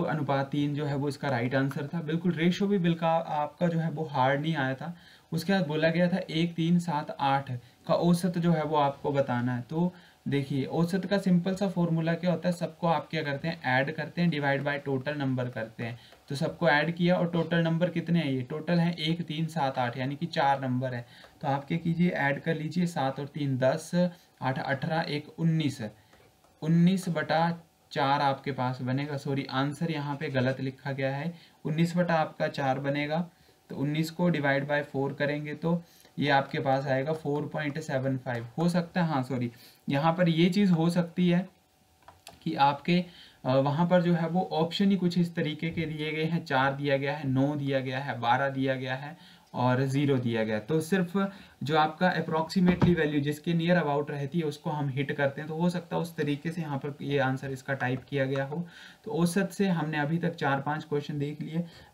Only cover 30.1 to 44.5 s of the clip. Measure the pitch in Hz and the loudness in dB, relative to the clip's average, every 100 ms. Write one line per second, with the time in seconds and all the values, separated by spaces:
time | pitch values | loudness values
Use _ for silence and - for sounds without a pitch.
30.1 | 139 151 131 127 131 135 131 143 135 135 | -4 -4 0 0 0 -4 -6 -8 -4 -2
31.1 | 139 160 170 - _ 156 156 170 175 170 | -2 -6 -8 -16 _ -4 0 2 2 2
32.1 | 165 151 - 156 - 135 135 139 143 147 | 2 0 -2 -4 -2 -2 0 -2 -2 0
33.1 | 160 175 - _ _ - - 143 151 160 | -2 -4 -10 _ _ -12 -6 -2 0 -2
34.1 | - 175 151 143 139 139 147 143 135 139 | 0 2 2 2 2 0 -2 -2 -2 -4
35.1 | 135 147 147 147 147 170 170 - - - | -2 -2 -2 -6 -4 -2 -2 -4 -20 -14
36.1 | - 143 139 139 151 135 135 139 131 139 | -2 2 4 2 -2 0 0 2 0 0
37.1 | - 143 147 143 151 147 147 156 135 135 | -2 -2 -2 -2 -4 -4 -6 -4 -2 -2
38.1 | 131 131 120 120 - 175 175 170 185 165 | -2 -4 -6 -6 -2 0 0 -2 0 0
39.1 | 160 - 127 120 - - - - 143 160 | 0 -2 -2 -4 -6 -20 -12 -2 2 2
40.1 | 170 175 165 185 202 202 160 165 180 170 | 4 4 4 4 4 4 4 4 2 0
41.1 | - 180 175 190 - _ _ _ _ - | 2 2 2 0 -10 _ _ _ _ -20
42.1 | - - - - 160 139 139 - 175 175 | -20 -20 -10 -4 4 4 4 2 2 2
43.1 | - - - - 135 139 143 175 180 175 | -6 -20 -6 2 4 4 2 4 4 6
44.1 | 175 165 175 180 | 2 2 0 0